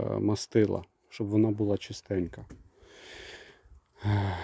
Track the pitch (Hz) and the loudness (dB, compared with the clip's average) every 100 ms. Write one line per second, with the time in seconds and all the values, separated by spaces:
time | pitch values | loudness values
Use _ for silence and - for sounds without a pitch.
0 | 107 104 104 104 - 113 104 95 92 _ | 0 0 0 0 2 4 4 2 -6 _
1 | _ - 104 107 110 104 104 98 - 107 | _ -8 0 4 4 4 0 0 -2 -12
2 | - 95 85 - 110 - - _ - - | -4 -2 -2 -6 -16 -18 -20 _ -20 -20
3 | - - - - - - _ - _ _ | -20 -18 -16 -18 -20 -20 _ -20 _ _
4 | 104 104 98 90 | 0 2 2 -2